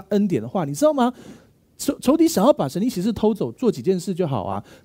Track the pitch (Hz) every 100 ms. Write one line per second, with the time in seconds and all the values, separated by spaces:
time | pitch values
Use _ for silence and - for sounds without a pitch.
0 | - 202 202 139 113 202 143 143 302 285
1 | 247 - - - _ _ _ - - -
2 | - 330 330 202 226 294 143 175 240 180
3 | 202 202 214 226 123 - 240 - 175 190
4 | 185 175 170 127 92 98 - -